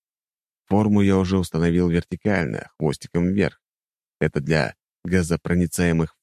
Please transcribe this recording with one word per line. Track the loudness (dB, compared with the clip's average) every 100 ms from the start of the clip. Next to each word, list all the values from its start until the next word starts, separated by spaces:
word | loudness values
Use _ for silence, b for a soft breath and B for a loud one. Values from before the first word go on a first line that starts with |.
| _ _ _ _ _ _ 0
Форму | 2 4 4
я | 4 2
уже | 2 0
установил | -2 -2 0 2 2
вертикально, | 0 -2 -6 -2 -2 -2 -6 -12 -6
хвостиком | -4 -4 -6 -2 0
вверх. | 0 -2 -4 _ _ _ _ _ _
Это | -4 -2
для | -2 0 -2 -6 _ _
газопроницаемых | -2 -2 0 -4 -2 0 0 0 0 0 -2 -4